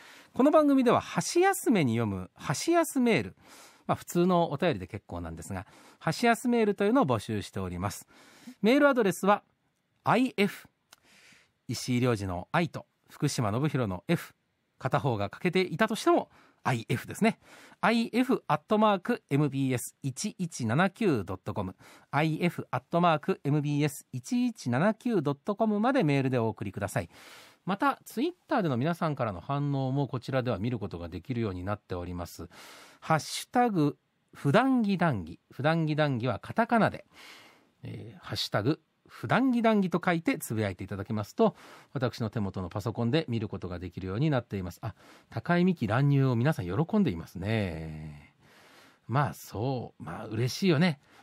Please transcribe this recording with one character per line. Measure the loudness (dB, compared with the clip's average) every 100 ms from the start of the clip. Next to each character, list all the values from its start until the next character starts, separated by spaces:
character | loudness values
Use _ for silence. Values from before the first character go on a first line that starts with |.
| -20 -20 -10
こ | 2
の | 6
番 | 6 6
組 | 4
で | 4
は、 | 2
箸 | 2 -4 0 2
休 | 2 2 2
め | 2 4
に |
読 | 2 0
む、 | -4 -8 -10
箸 | -4 -2 2
休 | 2 2 2
メ | 2 2
ー |
ル。 | 0 -10 -20 -20 -20 _ -4
ま |
あ、 | -4
普 |
通 | 0 2 4
の | 4 2
お | 0
便 | 0
り | 0
で | -6
結 | -10 -10
構 | -8
な | -8
ん | -10
で |
す | -8
が、 | -8 -8 -18 -20 _
箸 | -4 2 2
休 | 2 2
メ | 2
ー | 2
ル | 2
と |
い | 2
う |
の | 4
を | 4
募 | 2
集 | 0 -4
し | -4
て | -6
お | -6
り | -4
ま | -6
す。 | -6 -16 -20 -20 -20 -20 -2
メ | 2 6
ー |
ル | 6
ア |
ド | 4
レ | 2
ス | 2 2
は、 | 2 -2 _ _ _ _ _
ア | 2 2
イ | 2 0
エ | -2
フ、 | -2 -20 _ _ _ _ -20 -20 -20 _ _ -8
石 | -8 -2 0
井 |
亮 | 2 0
次 | -2
の | -6 -2
愛 | -2 -2
と、 | -6 -16 _ _
福 | -4 -2
島 | 0 0
信 | 0 0
弘 | 0 -2
の | -4 -2
F、 | -2 -4 _ _ _ _ _
片 | -2 0
方 | 0 -2
が | -4
欠 | -2
け | 0
て | 0
い | -2 -2
た | -2
と | 0
し |
て | 2
も、 | 2 0 _ _ _
ア | -2
イ | -2 -2
エ | -4
フ | -4
で | 0
す |
ね。 | 0 0 _ -20 -20 -2
ア | 0
イ | 2 0
エ | 0
フ | 2 0 0
ア | -2
ッ | 2
ト | 2
マ | 4 2
ー |
ク | -2 -4 _
エ | 0
ム | 0
ビ | 0 -2
ー | -2
エ |
ス | -4 _
一 | -8 -6 -8 -6
一 | -8 -4 0
七 | 2 0
九 | 0 0 0
ド | -2 -8
ッ |
ト | -6
コ | -6
ム。 | -6 -10 -20 -20 _
ア | -2
イ | 0 0
エ | -2
フ | -4 -6
ア | -8
ッ | -2
ト | 2
マ | 2
ー | 2
ク | -2 -2
エ | 0
ム | 0
ビ | 0 0
ー | 0
エ |
ス | -2 -12
一 | -12 -4 0 0
一 | -4 -2
七 | 0 0 0
九 | -2 0
ド | 0
ッ | -4
ト | -4 0
コ | 0
ム | 2
ま | 2
で | 2
メ | 2 2
ー |
ル | 2
で | 0
お | 0
送 | -2
り | -8
く | -4
だ | -4
さ | -4
い。 | -6 -14 -20 -20 -20 _ -6
ま | 0
た、 | 0 -2 -8
Twitter | -4 -4 -4 _ 0
で | 0
の | 0
皆 | -2 -2
さ | -4
ん | -2
か | -4
ら |
の | -4
反 | -6 -4 -2
応 | -2 -2
も | -2 -2
こ | -4
ち | -4
ら | -4
で | -2
は | -2
見 | -4
る | -4
こ | -6
と | -8
が | -10
で | -10
き | -6
る | -4
よ | -4
う |
に | -4
な | -6 -6
っ |
て | _
お | -8
り | -6 -8
ま | -10
す。 | -12 -16 -16 -20 -20 -20 -20
ハ | 0 0
ッ |
シ | 0 -10 -2
ュ |
タ | 0 2
グ | 2 0 -2 _ _ _
普 | -4 2
段 | 4 4 2
着 | 2 2
談 | 0 0
義。 | -6 -14 _
普 | -2
段 | 0 2 0
着 | 0
談 | 0 0
義 | -2
は | -4
カ | -4 -2
タ | 2
カ | 4
ナ | 2
で、 | 0 _ -20 -20 -20 -20 _ _ _
え | -14 -14 -14 -18
ー、 |
ハ | -8
ッ | -6
シ | -2
ュ |
タ | 0
グ | 0 -2 _ _ _
普 | -12 0
段 | 2 4
着 | 4
談 | 4 4
義 | 2
と | 0
書 | 0
い | 0
て | 0 -4
つ | -4 -2
ぶ |
や | -2
い | -4
て | -8
い |
た | -8
だ |
き | -4
ま | -4 -4
す | 2
と、 | 2 2 -18 -20 -10
私 | -4 -4 -2
の | -4
手 | -2
元 | -4 -4
の | -6
パ | -4
ソ | -6
コ | -2
ン | 0
で | 0 0
見 | -4
る | -4
こ | -8
と | -8
が | -8
で | -8
き | -8
る | -6
よ | 0
う |
に | 0
な | 0
っ | -2
て | -6
い |
ま | -6
す。 | -8
あ、 | -12 -12 -20 -20 _
高 | -8 0 2
井 | 2
美 | 2
紀 | 0
乱 | 2 4
入 | 4 4
を | 2
皆 | 0
さ | 0
ん | -4
喜 | -2 0 2
ん |
で | 0
い | -2
ま | -8
す | -8
ね。 | -2 0 -2 -4 -10 -10 -12 -16 -20 _ _ -20 -20 -20 -20 _ -4
ま | 0 0
あ |
そ | -4 -12 -6 -4 -4 -8 _
う、 |
ま | -14 -12
あ | -8
嬉 | -4 -4 0
し |
い | 2
よ | 4
ね。 | 4 0 _ -20